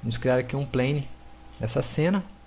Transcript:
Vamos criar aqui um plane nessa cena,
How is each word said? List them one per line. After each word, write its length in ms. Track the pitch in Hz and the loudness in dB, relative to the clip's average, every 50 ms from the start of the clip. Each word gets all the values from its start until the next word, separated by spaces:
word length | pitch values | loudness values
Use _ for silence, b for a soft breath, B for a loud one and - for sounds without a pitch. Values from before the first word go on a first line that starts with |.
Vamos 160 | - 117 113 - | -2 -2 -4 0
criar 200 | - 131 127 127 | 2 4 4 4
aqui 160 | 123 120 - | 2 0 -2
um 100 | 139 143 | -2 -2
plane 420 | 139 - 131 123 131 147 147 135 - - - - - - - - - - - | 0 0 2 2 2 2 0 -2 -4 -10 -12 -14 -18 -18 -18 -18 -20 -8 -4
nessa 220 | - 110 - 139 | -4 -2 0 0
cena, 420 | 139 - - - 151 170 196 202 185 - - - - | 0 0 2 2 4 4 4 2 0 -2 -12 -20 -16